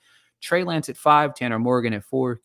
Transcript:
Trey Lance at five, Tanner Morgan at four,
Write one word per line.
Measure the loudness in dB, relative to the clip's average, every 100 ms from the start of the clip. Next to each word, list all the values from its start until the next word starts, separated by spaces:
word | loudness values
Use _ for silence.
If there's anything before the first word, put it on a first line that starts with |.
| _ _ _ _
Trey | -2 -2
Lance | 0 -4 -4
at | -2
five, | 4 4 4
Tanner | -2 -4 0
Morgan | 2 2 0
at | -4
four, | -4 -2 -2 -4